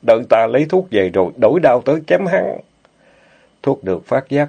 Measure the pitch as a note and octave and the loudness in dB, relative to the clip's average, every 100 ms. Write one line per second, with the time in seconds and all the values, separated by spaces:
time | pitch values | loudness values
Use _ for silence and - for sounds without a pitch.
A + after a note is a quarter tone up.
0 | A#2 A2+ B2 A2+ A2+ B2+ D3+ F#3 F#3 G#2 | 0 0 2 2 2 0 0 -2 -2 -2
1 | F#2 F#2+ F2+ - A2+ E3 D3+ A#2+ C3+ D#3+ | 0 0 -2 2 0 2 2 2 0 -2
2 | D#3 F3 F#3+ F3+ - - - _ _ _ | 0 -2 0 -2 -4 -8 -14 _ _ _
3 | _ _ _ _ _ _ C#3 C3+ F#2+ F2 | _ _ _ _ _ _ -4 -4 -4 -6
4 | - B2+ - C#3+ | -4 -4 -2 -4